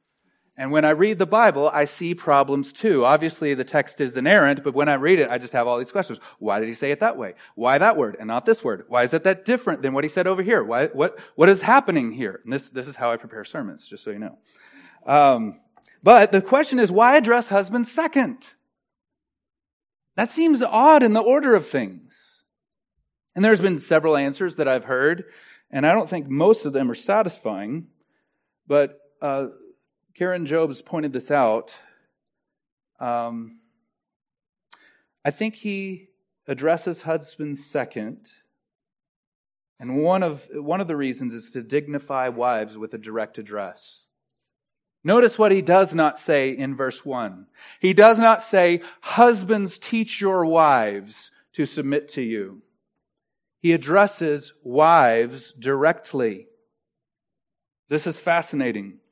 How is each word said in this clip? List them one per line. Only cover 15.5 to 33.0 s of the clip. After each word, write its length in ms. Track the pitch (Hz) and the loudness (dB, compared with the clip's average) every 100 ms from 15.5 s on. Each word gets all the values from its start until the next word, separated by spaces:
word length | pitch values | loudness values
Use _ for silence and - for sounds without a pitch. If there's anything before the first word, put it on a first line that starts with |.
| - _ _ _ _ | -12 _ _ _ _
but 280 | 175 233 208 | 8 8 8
the 120 | 196 | 2
question 360 | 190 269 302 254 | 2 0 0 0
is, 140 | 208 | 0
why 240 | 185 240 285 | 4 6 4
address 320 | 226 240 233 | 4 0 2
husbands 420 | 196 190 240 233 | -2 0 -4 -4
second? 600 | - 320 277 214 117 - _ _ _ _ _ _ _ _ _ _ _ _ _ _ _ _ | -4 -2 -2 -2 -6 -20 _ _ _ _ _ _ _ _ _ _ _ _ _ _ _ _
That 160 | - 233 | -6 -4
seems 300 | - 330 269 | 0 2 2
odd 420 | 254 214 285 302 | 2 4 6 8
in 120 | 240 | 6
the 80 | 214 | 2
order 320 | 220 277 285 | 2 2 4
of 120 | 208 - | 2 2
things. 760 | 139 104 90 - - - _ _ _ _ _ _ _ _ _ _ | -6 -6 -12 -20 -20 -20 _ _ _ _ _ _ _ _ _ _
And 80 | - | -2
there's 200 | 208 208 | 2 2
been 160 | 190 156 | 2 -2
several 360 | - 160 156 | 0 2 2
answers 420 | 147 139 139 185 160 | 0 -2 -4 -6 -2
that 120 | 135 | -2
I've 160 | 131 | -2
heard, 400 | 110 127 143 175 - _ _ _ _ | -2 0 0 -2 -8 _ _ _ _
and 160 | 135 147 | -4 0
I 60 | |
don't 180 | 208 165 | 0 -2
think 180 | 175 139 | -8 -8
most 380 | 139 180 220 151 | -2 0 0 -2
of 80 | |
them 160 | 139 131 | -4 -4
are 40 | |
satisfying, 920 | 117 - 202 196 - 110 98 104 156 165 _ _ _ _ _ _ _ _ | -6 -4 -2 -4 -8 -10 -10 -10 -12 -14 _ _ _ _ _ _ _ _
but, 340 | 143 143 - _ _ | 0 0 -4 _ _
uh, 240 | 147 139 131 - - _ _ _ _ | -8 -6 -8 -14 -20 _ _ _ _
Karen 300 | _ 180 180 | _ -6 -6
Jobes 380 | 151 160 160 127 | -4 -2 -2 -6
pointed 320 | - 170 151 | -10 -8 -8
this 160 | 127 - | -8 -4
out. 440 | 147 120 110 - - _ _ _ _ _ _ _ _ _ _ _ _ | 0 2 0 -6 -20 _ _ _ _ _ _ _ _ _ _ _ _